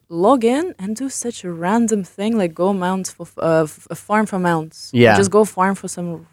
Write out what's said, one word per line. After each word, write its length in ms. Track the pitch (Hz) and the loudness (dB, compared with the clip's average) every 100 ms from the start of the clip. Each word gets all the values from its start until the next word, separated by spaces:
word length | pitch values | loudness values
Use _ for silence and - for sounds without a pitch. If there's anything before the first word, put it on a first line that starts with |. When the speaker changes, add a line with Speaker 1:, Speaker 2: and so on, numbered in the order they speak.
| - | -10
Speaker 1:
log 340 | 170 196 262 | 0 2 4
in 300 | 226 262 359 - | 2 0 -2 -6
and 160 | 190 220 | -8 -6
do 140 | 269 | -8
such 340 | - 240 - | -8 -10 -10
a 80 | 180 | -10
random 520 | 170 175 226 226 214 | -4 0 2 2 0
thing, 340 | 180 - 208 233 | -4 -6 -2 0
like 160 | 180 160 | -2 0
go 180 | 180 | 0
mount 360 | 196 180 190 180 - | 0 -2 -2 -6 -12
for, 80 | 170 | -16
f-, 100 | - | -4
uh, 260 | 160 160 156 | 0 2 0
f-, 220 | - - | -6 -16
a 40 | 165 | -14
farm 300 | - 214 214 | -2 -2 0
for 140 | 190 | -2
mounts. 500 | 180 165 160 - - | 0 0 -4 -12 -2
Or 60 | 123 | 4
Speaker 2:
Yeah. 180 | 117 104 | 6 6
Speaker 1:
just 140 | 196 | 4
go 160 | 202 214 | 2 2
farm 300 | - 190 190 | 0 -2 -2
for 120 | 185 | -8
some 380 | - 175 160 165 | -10 -10 -12 -12